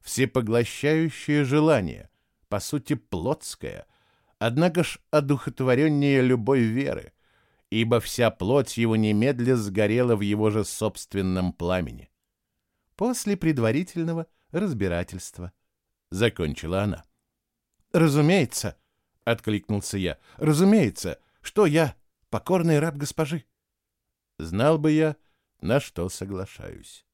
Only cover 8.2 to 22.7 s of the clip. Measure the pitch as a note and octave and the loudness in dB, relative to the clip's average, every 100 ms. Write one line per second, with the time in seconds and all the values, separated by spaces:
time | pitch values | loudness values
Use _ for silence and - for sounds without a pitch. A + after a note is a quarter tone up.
8.2 | A#2 - F#2+ C#3 C3 - A2+ A2 G#2+ G#2 | 0 0 0 0 0 0 2 2 2 2
9.2 | B2+ B2 A#2+ B2 G#2 G2 G#2 A#2 B2 G#2+ | 2 0 2 0 0 0 2 2 2 0
10.2 | G2+ G#2 G#2+ G#2+ G2 - G#2+ - - G2 | 0 2 2 0 -4 -4 -4 -6 -6 -2
11.2 | F#2+ F#2 F2+ - F2 F#2 D#2+ - - _ | 0 0 -2 -2 -2 -2 -4 -10 -20 _
12.2 | _ _ _ _ _ _ _ - A3+ A#3+ | _ _ _ _ _ _ _ -4 -4 -2
13.2 | G#3 G3 D#3+ C#3 A2+ C3 F3+ F3 E3 E3 | -4 0 0 2 0 0 -4 -6 -4 -6
14.2 | D#3+ _ _ E3 G3+ A#2 F#2+ E2+ F2+ F#2 | -10 _ _ -4 -4 -2 -2 -2 -4 -10
15.2 | - - F2+ _ _ _ _ _ _ F#2 | -14 -14 -16 _ _ _ _ _ _ 0
16.2 | A#2 - D#2+ C2+ D#2+ F#2 G#2 - _ _ | 0 0 -4 -4 -4 -2 -2 -4 _ _
17.2 | _ _ _ _ _ _ _ F3 D#3+ C#3+ | _ _ _ _ _ _ _ 2 4 4
18.2 | D3 F#3+ C3+ - G#2 - _ _ _ _ | 4 4 2 -4 -8 -10 _ _ _ _
19.2 | - A#2 - G#2 - G#2 - G2+ F2+ D2 | -4 -2 -2 -4 -2 -4 -4 -4 -4 -6
20.2 | _ - D#3 D3+ F#3+ G#3+ B2 - F#2 - | _ -4 0 4 4 4 2 -2 -8 -10
21.2 | _ _ - - F#3+ D3+ D3 - _ _ | _ _ -4 2 4 4 0 -4 _ _
22.2 | _ - - F#3 E3 | _ -6 0 0 2